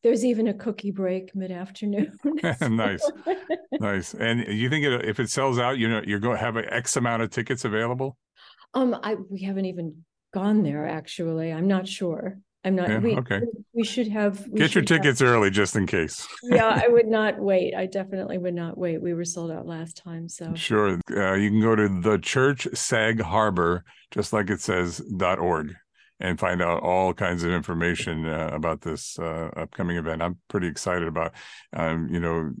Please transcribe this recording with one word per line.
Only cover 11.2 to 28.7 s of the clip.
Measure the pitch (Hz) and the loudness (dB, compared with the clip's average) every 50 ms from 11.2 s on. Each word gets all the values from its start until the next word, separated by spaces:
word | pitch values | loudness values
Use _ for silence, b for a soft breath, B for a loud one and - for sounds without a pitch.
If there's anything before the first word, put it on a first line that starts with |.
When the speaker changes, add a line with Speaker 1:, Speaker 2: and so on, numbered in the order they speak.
| 170 165 160 160 160 165 | -4 -2 -2 -2 -2 -4
Speaker 1:
I'm | 160 156 175 196 | -2 0 2 2
not | 196 185 185 190 | 2 2 0 -4
sure. | - - 196 175 160 - - 185 196 - - _ _ _ - | -6 -4 -4 -4 -4 -4 -6 -8 -10 -10 -18 _ _ _ -2
I'm | 190 190 | 0 0
not, | 185 180 185 | 2 2 2
Speaker 2:
Yeah, | 107 - | 2 2
Speaker 1:
we, | 196 233 214 - | 2 2 2 0
Speaker 2:
okay. | 120 - - 196 | 0 0 -2 -2
Speaker 1:
we, | 233 233 214 214 208 - _ | 0 -2 -4 -8 -14 -8 _
we | 233 220 | -2 -2
should | 214 - 254 233 220 | -2 0 -2 -2 0
have, | 202 214 208 208 196 202 - - | 0 2 2 0 0 -2 -8 -6
we | - 214 | 2 2
Speaker 2:
Get | 160 151 - | 2 4 4
your | 185 143 | 2 4
Speaker 1:
should | - | 4
have | 170 156 | 4 6
Speaker 2:
tickets | - 147 131 123 | 6 4 4 6
early | 135 123 120 113 104 98 | 6 6 8 8 6 6
just | 95 104 101 95 - | 6 4 2 4 2
in | 110 95 85 | 0 0 2
case. | - 90 80 76 - - - - - | 2 2 0 0 -2 -8 -12 -12 -14
<laughs> | - - | -12 0
Speaker 1:
Yeah, | 247 214 214 226 226 214 - - | 4 4 6 6 6 4 6 6
I | 240 | 6
would | 240 233 233 214 | 8 6 6 6
not | 220 214 214 208 196 214 | 4 2 2 2 0 0
wait. | 202 196 190 185 180 - - | 2 2 4 4 2 2 -2
I | 185 190 185 | -2 -4 -4
definitely | - 196 190 190 196 190 190 - - 185 | -4 -6 -6 -4 -6 -6 -6 -4 -6 -4
would | 175 180 175 | -4 -4 -4
not | 175 170 165 - - | -4 -4 -6 -6 -4
wait. | 180 170 165 156 | -4 -4 -2 -2
We | - 175 170 | -2 -4 -4
were | 165 175 | -4 -4
sold | 165 - 175 165 165 | -6 -6 -6 -6 -6
out | 160 165 - | -6 -8 -8
last | 170 170 160 165 165 170 - | -10 -10 -10 -10 -12 -14 -16
time, | - 175 165 165 165 165 | -16 -14 -12 -12 -12 -12
so. | - - 170 165 170 | -12 -12 -8 -8 -6
Speaker 2:
Sure. | 165 - - 117 107 104 101 90 87 - - | -6 -2 2 4 4 4 4 2 0 -4 -4
Uh, | - 101 98 95 95 | -2 0 2 2 2
you | 98 104 104 | 2 2 4
can | 104 110 | 4 4
go | 107 113 113 | 4 4 4
to | 107 107 101 95 90 | 4 2 2 0 0
the | 85 110 107 92 | 2 2 2 2
Church | - - - 131 131 139 143 127 - - - | 0 0 2 2 4 2 2 0 -4 -6 -4
Sag | - - - - 113 110 110 113 110 | -4 -2 0 0 2 2 2 2 0
Harbor, | 110 80 92 107 110 107 92 90 85 85 87 92 - b b b b b | -2 0 2 2 2 4 2 2 2 2 2 0 -4 b b b b b
just | - 104 101 - | -4 -4 -2 0
like | - 107 101 92 | 0 0 0 0
it | 107 - | -2 -2
says, | - - 95 90 90 85 87 - - - 101 90 | 0 0 0 2 0 0 -2 -6 -8 -8 -4 0
dot | 92 90 95 - | 2 2 2 2
org, | 82 90 85 80 78 73 - - _ _ b b b b b _ | 2 0 0 0 -2 -6 -10 -14 _ _ b b b b b _
and | - 92 87 - | -4 -4 -2 0
find | - 90 90 90 | 0 0 2 2
out | 87 85 85 - - | 2 2 0 0 0
all | 85 90 92 92 92 85 | 0 2 2 2 2 0
kinds | - 104 90 90 87 85 | 0 -2 -2 0 0 0
of | 85 | 0
information, | 90 87 - - 87 82 82 87 87 82 - - 82 80 78 80 | 0 -2 -2 -2 -4 0 0 0 0 -2 -4 -4 -4 -4 -4 -4
uh, | 78 80 80 78 - | -4 -4 -4 -4 -4
about | 78 78 85 | -4 -2 -2